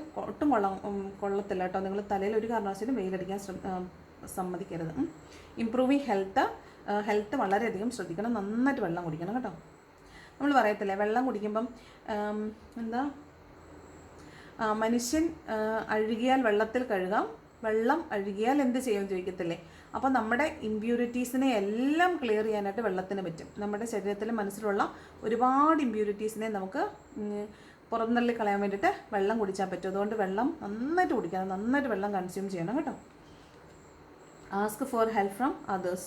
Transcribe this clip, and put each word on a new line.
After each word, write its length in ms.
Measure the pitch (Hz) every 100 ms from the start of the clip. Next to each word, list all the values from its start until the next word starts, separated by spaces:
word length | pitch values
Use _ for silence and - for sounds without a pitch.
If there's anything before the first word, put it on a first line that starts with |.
| - -
ഒട്ടും 340 | - - 302
കൊള്ള-, 360 | 233 196 190 208
ഉം, 260 | 202 196 196
കൊള്ളത്തില്ല 420 | 202 196 202 190
കേട്ടോ. 180 | 185 190
നിങ്ങൾ 220 | 190 196 202
തലയിൽ 260 | 196 196 220
ഒരു 140 | 226
കാരണവശാലും 440 | 233 202 190 220
വെയിലടിക്കാൻ 440 | 247 190 185 180 196
ശ്രമ-, 280 | 190 180 196
ആ, 220 | 185 180 - - - 180
സമ്മതിക്കരുത്. 720 | - 180 175 196 165 160 160
ഉം. 120 | 330 - - - - -
ഇംപ്രൂവിങ് 420 | 226 247 254 277
ഹെൽത്ത്, 500 | 240 196 190 262 403 440 - - -
ആ, 100 | 208
ഹെൽത്ത് 360 | 208 208 208 277
വളരെയധികം 540 | 196 196 233 190 233
ശ്രദ്ധിക്കണം. 440 | 247 175 165 226
നന്നായിട്ട് 480 | 226 196 226 269 269
വെള്ളം 220 | 190 170
കുടിക്കണം 300 | 170 156 175
കേട്ടോ. 140 | 247 226 160 - - - - - - - -
നമ്മൾ 140 | 277
പറയത്തില്ലേ, 400 | 277 214 208 202
വെള്ളം 320 | 196 208 233 262
കുടിക്കുമ്പം, 420 | 208 214 208 247 - - - -
ആം, 440 | 208 208 214 214 214 - 233
എന്താ, 340 | 226 233 285 - - - - - - - - - - - - - - -
ആ, 120 | 220
മനുഷ്യൻ, 600 | 214 226 240 233 311 320 - -
ആ, 360 | 220 220 220 -
അഴുകിയാൽ 540 | 214 220 226 254 262
വെള്ളത്തിൽ 420 | 233 208 214 247
കഴുകാം, 440 | 247 196 185 220 415 - - -
വെള്ളം 400 | 220 220 233 320 320
അഴുകിയാൽ 500 | 208 202 196 226 285
എന്ത് 160 | 254 247
ചെയ്യുമെന്ന് 320 | 247 202 196
ചോദിക്കത്തില്ലേ? 520 | 185 185 185 170 165 - - -
അപ്പോൾ 140 | - 269
നമ്മുടെ 500 | 262 220 240 302 -
ഇമ്പ്യൂരിറ്റീസിനെ 920 | 214 214 226 240 240 247 247 262 269
എല്ലാം 640 | 220 196 220 269 311 359 320
ക്ലിയർ 220 | 240 214
ചെയ്യാനായിട്ട് 360 | 220 208 202 196
വെള്ളത്തിന് 420 | 220 185 185 196
പറ്റും. 260 | 175 160 - -
നമ്മുടെ 280 | 208 202 233
ശരീരത്തിലും 500 | 214 190 202 220 226
മനസ്സിലുള്ള 580 | 202 196 214 202 - - - -
ഒരുപാട് 600 | - 226 254 269 302 320
ഇമ്പ്യൂരിറ്റീസിനെ 640 | 254 214 208 202 214 214 220
നമുക്ക്, 420 | 202 190 277 403 - - -
ഉം, 320 | 208 208 208 - - - -
പുറന്തള്ളി 420 | 226 226 240 240
കളയാൻ 280 | 233 208 202
വേണ്ടിയിട്ട് 340 | 202 202 349 403 -
വെള്ളം 260 | 208 196 226
കുടിച്ചാൽ 280 | 196 190 185
പറ്റും. 220 | 180 190
അതുകൊണ്ട് 260 | 196 202
വെള്ളം 440 | 220 190 196 269 339
നന്നായിട്ട് 520 | 208 214 262 339 359
കുടിക്കണം, 340 | 254 175 185 190
നന്നായിട്ട് 420 | 190 220 277 262
വെള്ളം 220 | 196 202
കൺസ്യൂം 380 | 202 180 190 190
ചെയ്യണം 260 | 185 165 269
കേട്ടോ. 180 | 277 - - - - - - - - - - - - - - - - 196 214
Ask 220 | 214 254
for 140 | 233
help 280 | 220 220 196 -
from 140 | 262 381 - 190
others. 240 | 180 185